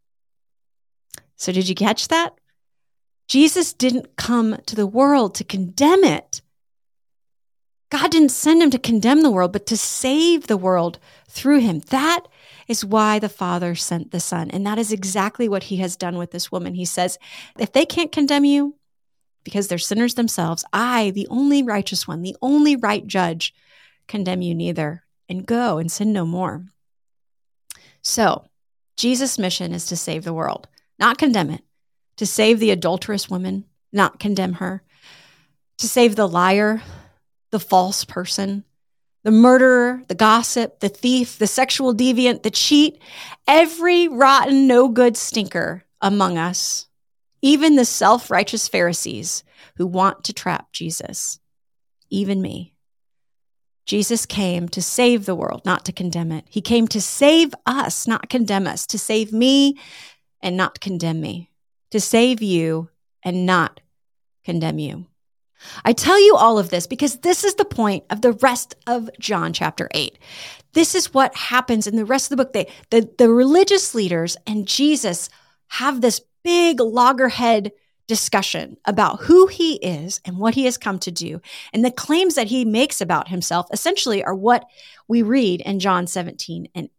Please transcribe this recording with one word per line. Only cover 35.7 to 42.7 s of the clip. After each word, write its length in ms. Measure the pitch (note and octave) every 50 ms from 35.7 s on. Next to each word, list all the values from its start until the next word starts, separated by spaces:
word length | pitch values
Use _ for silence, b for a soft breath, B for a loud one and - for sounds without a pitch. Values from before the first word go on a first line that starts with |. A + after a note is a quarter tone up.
| _
To 100 | - -
save 300 | A3 - B3 A#3+ A#3 G3+
the 100 | A3 G#3
liar, 540 | F3+ E3+ F3 F3+ F#3 F#3+ G3+ G#3 G#3+ A3 A3 B B B B B B B B B B _ _ _ -
the 100 | - G3
false 440 | - - F#3+ F#3 F3+ F#3+ G3 - -
person, 640 | - - F3+ F3+ - - - G3 G3 G3+ G3+ - _ _ _ _ _ _ _ _ _ _ _ -
the 80 | G#3+
murderer, 720 | A3 A3 A#3 B3+ B3+ B3+ B3+ B3+ B3+ B3 A#3+ B3 B3+ B3+ B3+ -
the 60 | F#3
gossip, 640 | E3+ A3 G#3+ A3 A#3 A#3 - - A#3+ A#3 - _ -
the 80 | G#3 G3
thief, 480 | G3+ - - B3 B3+ B3+ A#3+ A#3+ -
the 100 | - G#3+
sexual 460 | G3+ - C4 C4 B3+ - - C4+ B3+ A#3
deviant, 500 | G#3 B3+ C4 B3 A#3 B3+ B3 A#3+ - -
the 80 | G#3+
cheat, 480 | - - - -